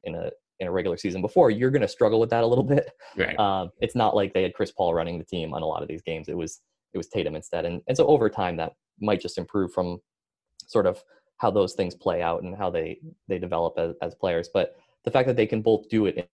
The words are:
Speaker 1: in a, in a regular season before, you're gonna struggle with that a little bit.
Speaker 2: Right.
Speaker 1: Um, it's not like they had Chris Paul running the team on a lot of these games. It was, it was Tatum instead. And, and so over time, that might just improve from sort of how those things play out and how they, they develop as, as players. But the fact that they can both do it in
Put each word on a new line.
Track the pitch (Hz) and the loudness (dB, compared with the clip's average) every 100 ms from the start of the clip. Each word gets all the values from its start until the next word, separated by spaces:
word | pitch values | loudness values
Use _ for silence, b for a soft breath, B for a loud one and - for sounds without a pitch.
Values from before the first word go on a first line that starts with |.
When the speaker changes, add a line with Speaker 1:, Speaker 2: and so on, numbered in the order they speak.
Speaker 1:
in | 101 82 | -8 -8
a, | 82 - _ _ | -8 -10 _ _
in | 92 | -4
a | |
regular | 92 90 85 | -2 -2 -2
season | 98 92 | -4 -4
before, | 92 - 143 | 0 4 6
you're | 107 127 | 4 2
gonna | 139 104 | 2 0
struggle | - 110 110 | 2 2 4
with | 113 | 2
that | 117 | 2
a | 117 | 4
little | 123 117 | 2 4
bit. | 143 - _ B - | 0 0 _ B -4
Speaker 2:
Right. | 90 - | -2 2
Speaker 1:
Um, | 101 95 87 _ | 0 0 -4 _
it's | 95 123 | -4 2
not | 110 107 | 2 4
like | 98 | 2
they | 92 | 0
had | 92 - | 0 -2
Chris | 101 | -6
Paul | - 90 | 0 0
running | 82 85 87 | 0 -2 -6
the | |
team | 76 90 80 | -6 -6 -6
on | 71 | -4
a | 78 | -4
lot | 78 | -4
of | 78 | -6
these | 80 | -8
games. | - 80 78 | -8 -8 -6
It | 85 | -6
was, | 80 - _ _ _ | -6 -10 _ _ _
it | - | -10
was | 82 | -6
Tatum | - 78 78 | -4 -4 -6
instead. | - 85 85 | -6 -4 -4
And, | 85 - | -6 -4
and | 139 | 2
so | 156 | 4
over | 147 110 | 4 4
time, | 104 92 82 | 0 -4 -2
that | 78 - _ _ | -6 -8 _ _
might | 104 104 | 0 0
just | - - | -2 -8
improve | 87 104 90 | -4 -2 0
from | - 90 87 _ _ _ _ _ _ - | -2 -4 -6 _ _ _ _ _ _ -2
sort | 117 104 | 2 2
of | 104 _ b b _ | 0 _ b b _
how | 113 | 0
those | 101 92 | 2 0
things | - 90 - | 0 -4 -2
play | 98 87 | -2 0
out | 85 85 | 0 -2
and | 90 95 | -6 -6
how | 95 | -4
they, | 85 80 - 160 - - | -2 -4 -8 -16 -20 -8
they | 90 | -6
develop | 90 85 85 - | -2 -2 -2 -2
as, | 82 - | -4 -4
as | 85 - | -8 -4
players. | 95 85 87 | -2 -2 0
But | 98 87 b b b - | 0 0 b b b -2
the | |
fact | 131 131 | 2 2
that | 120 | 2
they | 110 | 2
can | 113 | 2
both | 110 107 - | 2 2 2
do | 110 101 | 0 2
it | - | 0
in | - | -8